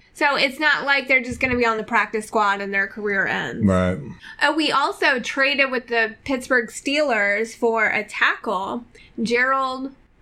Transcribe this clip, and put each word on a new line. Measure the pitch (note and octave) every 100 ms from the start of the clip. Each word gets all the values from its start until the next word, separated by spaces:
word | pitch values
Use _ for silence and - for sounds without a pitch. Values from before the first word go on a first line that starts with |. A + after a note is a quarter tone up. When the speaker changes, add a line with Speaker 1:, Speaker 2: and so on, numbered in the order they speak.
| _
Speaker 1:
So | - D4 C#4
it's | C4+ B3+
not | D4+ C#4+ C#4
like | C#4 B3+
they're | C4
just | B3 A#3+
gonna | C4 B3
be | A#3
on | A3
the |
practice | G#3 A3+ G#3+ A3 G#3+
squad | A3+ G3+ G3+
and | G3
their | G3 G3+
career | - G#3 G3 E3
ends. | F#3+ C#3 - G2
Speaker 2:
Right. | F#2 F#2 F#2+ - - - -
Speaker 1:
Uh, | C#4+ D#4
we | D4
also | C4+ D#4 G4+ D#4+ B3+
traded | A#3 C#4 C4+ C#4 C4+
with | B3 B3
the | A#3 A3 G#3+ -
Pittsburgh | C4 B3 B3+ A3
Steelers | - C#4+ D4 D4 G#3+ G3+ G3+ A3+ -
for | A#3 A3+ G#3
a | G#3+
tackle, | G#3 - C4 F#4+ A#3+ F#3 G3 A#3+ A#3+ - - -
Gerald | A3+ A#3+ C4 C4+ C4 C4 C4+ - _ _